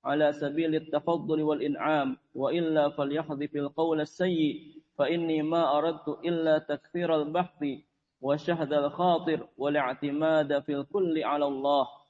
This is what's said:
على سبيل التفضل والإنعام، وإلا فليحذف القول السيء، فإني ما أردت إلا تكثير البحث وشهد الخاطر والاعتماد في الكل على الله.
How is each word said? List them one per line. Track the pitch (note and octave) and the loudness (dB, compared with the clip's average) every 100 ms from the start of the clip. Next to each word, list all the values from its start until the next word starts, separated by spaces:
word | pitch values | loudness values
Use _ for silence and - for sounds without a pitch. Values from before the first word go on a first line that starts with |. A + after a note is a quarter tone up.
| C3+ | -2
على | D3 D3 | 2 2
سبيل | D3 C#3+ D3 E3 D#3 | 0 -4 -2 0 -2
التفضل | D#3 D3 E3 E3+ - D#3 | -2 -4 0 -2 0 0
والإنعام، | D3+ D3+ C#3+ C#3+ C#3+ D3+ C3+ B2+ _ C3 | 0 0 -2 -2 0 0 0 -6 _ -4
وإلا | C3 E3+ E3 D#3 D3 | -2 0 2 2 2
فليحذف | D3 C#3 D3 D3+ C#3+ D3 D3 | 0 -2 -2 -4 -6 -6 -4
القول | C#3+ D3+ E3 D#3 | -4 -2 0 0
السيء، | D3 - F#3 E3+ D3+ - - - _ - | -2 -2 0 2 0 -2 -14 -20 _ -2
فإني | C#3 E3+ E3 D#3+ | 0 2 0 0
ما | D#3 E3 D3+ D3 | 2 2 2 2
أردت | E3 D#3+ - C#3+ E3+ | 0 -2 -6 -6 -2
إلا | E3+ D#3+ D#3 | 0 2 2
تكثير | D3+ D3 _ F3 F3 D#3 | 2 -8 _ -4 0 0
البحث | D3 E3+ F3+ _ D3 C3 _ _ _ _ | 2 -2 -2 _ -6 -6 _ _ _ _
وشهد | C3 D3+ D3+ E3+ C#3 | -2 0 0 -2 2
الخاطر | D3 C#3+ D3 F3+ E3+ E3+ D3+ - - | 2 0 2 2 4 2 -2 -4 -4
والاعتماد | C#3 D3 B2+ C3 D3 C#3+ D#3+ D#3+ D3 C#3+ | 0 0 0 -2 -4 0 2 2 2 -2
في | C#3+ C#3+ | -2 -6
الكل | C#3 G3+ F3+ D#3+ | -2 -2 0 0
على | A#2 D3 C#3+ | 0 0 0
الله. | C3+ C#3 C#3+ C3 - _ | 0 2 2 0 -6 _